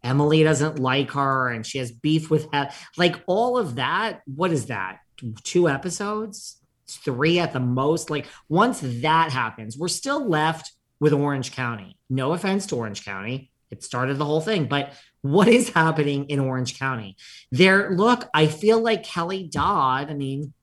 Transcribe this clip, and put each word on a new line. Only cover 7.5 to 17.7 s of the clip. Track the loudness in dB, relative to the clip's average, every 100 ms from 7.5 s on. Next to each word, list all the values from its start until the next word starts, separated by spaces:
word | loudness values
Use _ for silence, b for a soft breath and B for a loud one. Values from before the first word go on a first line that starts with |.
the | -2
most? | -2 0 2 0 -2
Like, | -6 -6 B _
once | 2 2 0
that | -6 -2 2 4 4
happens, | 0 -2 -6 -14 -6
we're | -6
still | -4 -4 -2 0
left | 2 2 0 -10 _ _ _
with | 2
Orange | 2 2 -2 -4
County. | -6 -6 -6 -12 -20 _
No | -4 -2
offense | -2 0 -2 -2
to | -6
Orange | -6 -8
County. | -10 -10 -8 -10 -12 _ _
It | -18
started | -8 -4 -2 -2
the |
whole | 0 -2
thing, | 0 -2 0
but | -2 -2 B B _
what | 0 4 6
is | 6 4
happening | 2 2 2 0 -2 -2
in | -2
Orange | 0 -2 -4 -4
County? | -6 -4 -8 -16 B B B
There, | 4 6